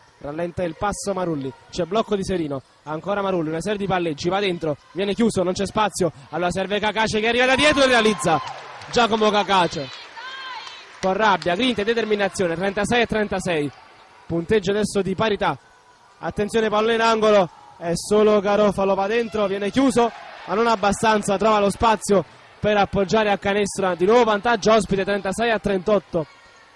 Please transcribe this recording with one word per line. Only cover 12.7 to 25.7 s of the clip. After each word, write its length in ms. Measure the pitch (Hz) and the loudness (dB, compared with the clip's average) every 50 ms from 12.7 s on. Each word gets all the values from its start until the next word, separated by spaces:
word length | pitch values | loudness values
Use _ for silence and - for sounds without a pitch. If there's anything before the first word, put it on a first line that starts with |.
| 190 208 202 - 240 240 | -2 -2 0 2 2 2
a 60 | 226 | 2
trentasei, 640 | - 220 214 208 208 202 185 - 190 165 151 147 135 - - - - - - - - - - - | 2 0 -2 -2 -2 -4 -4 -2 -2 -2 -2 -2 -4 -8 -12 -20 -20 -20 -20 -20 -20 -20 -16 -8
punteggio 420 | - 165 170 165 - 220 214 170 196 | -6 -4 -4 0 0 0 0 2 0
adesso 320 | 202 214 202 - - 202 | -2 0 -2 -2 -2 -2
di 140 | 180 190 185 | -2 -2 -2
parità, 420 | 170 220 220 202 196 196 170 139 - _ _ _ _ _ _ _ _ _ _ _ - | -2 0 0 0 0 -2 -2 -4 -4 _ _ _ _ _ _ _ _ _ _ _ -10
attenzione 500 | 151 165 - 208 208 202 226 226 220 214 | -10 -6 -4 -4 -4 -2 0 0 0 2
pallone 240 | 214 214 220 233 226 | 2 0 2 2 2
in 80 | 226 | 2
angolo, 480 | 226 226 226 220 214 214 208 202 175 - - - - - - | 2 2 2 4 4 4 6 4 4 2 -2 -14 -20 -20 -16
è 160 | - 175 170 170 | -8 -6 -4 -4
solo 440 | - - - 202 214 214 214 214 208 | -4 -2 0 2 4 6 6 4 4
Garofalo, 540 | 185 208 202 208 208 202 180 196 196 196 196 | 2 2 2 4 2 2 2 0 0 0 0
va 140 | 196 196 | 0 0
dentro, 400 | 202 226 240 233 208 - 214 208 | -2 -2 -2 -2 -2 -2 -2 -2
viene 240 | 190 196 202 202 196 | -2 -2 -4 -4 -2
chiuso, 400 | - 254 277 262 180 240 233 220 - - - - - - - | 2 2 2 4 4 2 2 0 -2 -6 -18 -18 -18 -14 -8
ma 60 | 170 185 | -4 -2
non 120 | 220 233 | 0 2
abbastanza, 680 | 233 226 190 202 202 196 - 226 220 214 208 - 208 196 | 2 2 2 0 0 0 0 2 2 2 2 0 0 0
trova 220 | - 220 220 214 208 | 2 2 2 4 4
lo 100 | 202 196 | 2 0
spazio 560 | - - 214 - 214 - - - 202 180 147 - - - - - - - | 0 2 2 2 2 2 0 0 2 2 0 -2 -10 -20 -20 -20 -10 -4
per 160 | - 208 214 | 0 2 2
appoggiare 560 | 202 190 - - 202 196 170 214 220 214 208 | 2 2 2 0 -2 0 0 0 2 2 2
a 60 | 196 | 0
canestro, 580 | - - 202 196 208 202 190 - 202 190 185 180 | 0 0 0 0 0 0 -2 -2 -2 -2 -2 0
di 100 | 160 180 | 2 2
nuovo 200 | 202 233 247 226 | 4 6 6 4
vantaggio 480 | 220 208 202 - 240 233 196 156 208 220 | 4 2 0 0 0 0 2 4 4 4
ospite, 320 | 220 175 - 196 190 185 | 4 2 0 -2 -2 0
trentasei 460 | 196 202 202 175 190 185 214 233 233 | -2 -2 -2 -4 -4 -4 -2 0 0
a 80 | 220 196 | 0 0
trentotto, 680 | - 202 | -2 -2